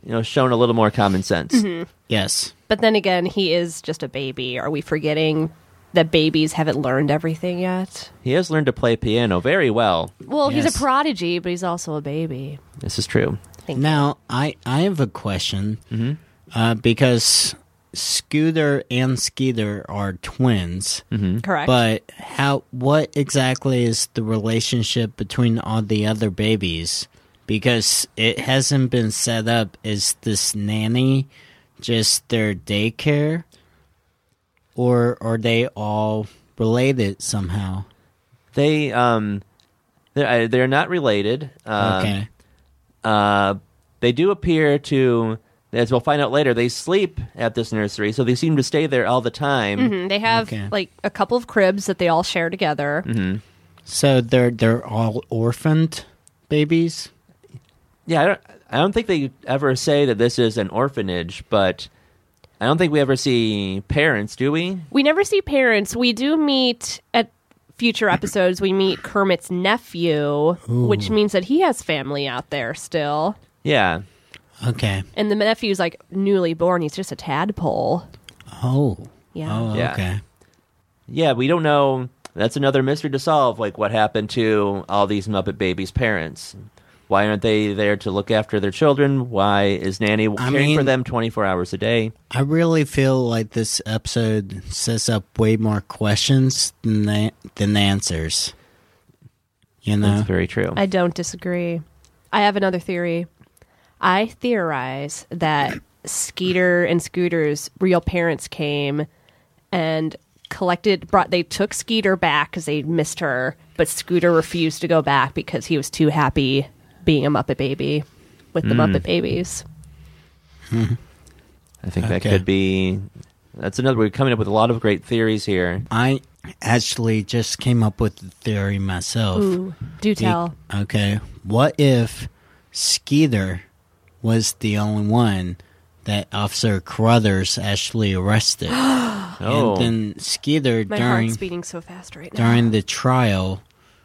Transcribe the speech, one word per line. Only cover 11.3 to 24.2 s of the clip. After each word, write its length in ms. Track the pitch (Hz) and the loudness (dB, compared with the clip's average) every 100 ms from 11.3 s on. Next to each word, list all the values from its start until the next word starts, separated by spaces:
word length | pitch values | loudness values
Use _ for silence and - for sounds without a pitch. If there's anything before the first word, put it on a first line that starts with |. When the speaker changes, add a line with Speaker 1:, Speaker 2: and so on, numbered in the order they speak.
| 175 | -2
Speaker 2:
but 100 | 180 | -4
he's 140 | 175 | -4
also 320 | 185 170 - 151 | -4 -6 -6 -6
a 60 | |
baby. 580 | 147 151 160 131 139 147 - - | -6 -6 -6 -8 -10 -14 -18 -12
Speaker 1:
This 200 | - - | -8 -6
is 80 | - | -2
true. 300 | - - 104 - - - | 0 0 -4 -10 -16 -8
Speaker 2:
Thank 120 | 127 | -2
you. 60 | |
Speaker 3:
Now, 340 | 156 151 143 - - | 2 2 0 -2 -6
I, 260 | 123 147 - 117 | -4 -4 -6 -4
I 160 | 135 | 0
have 180 | 190 165 | 0 0
a 80 | 117 | -4
question, 720 | - 104 92 - 98 104 107 - | -4 -6 -4 -4 -4 -4 -6 -6
Speaker 1:
Mm-hmm. 220 | 113 117 151 _ _ - | -4 -4 -6 _ _ -6
Speaker 3:
uh, 220 | 113 113 113 | 0 0 2
because 800 | 117 113 131 117 - - - - _ _ _ | 2 4 4 4 2 2 0 -6 _ _ _
Scooter 920 | - - - - 151 160 160 147 139 - | -10 -4 -4 -2 0 2 2 2 0 0
and 280 | 123 131 127 | 0 0 0
Skeeter 640 | - - 131 113 107 104 - | -4 -2 -2 0 -2 -4 -6
are 240 | 101 98 | -4 -4
twins. 880 | 92 - - 127 104 87 90 95 - - | -6 -8 0 2 2 0 -6 -6 -8 -6
Speaker 1:
Mm-hmm. 280 | 110 95 104 | -2 0 -2
Speaker 2:
Correct. 260 | 185 165 143 | -2 0 2
Speaker 3:
But 360 | 123 113 110 - - | 4 2 0 -6 -20
how? 460 | - - 139 139 - | -8 -2 0 0 -4
What 400 | 127 131 151 - 143 | -4 2 2 2 -2
exactly 640 | 139 139 131 127 135 123 | 0 0 0 0 0 2
is 260 | 120 110 - | 2 0 -4
the 80 | - | -4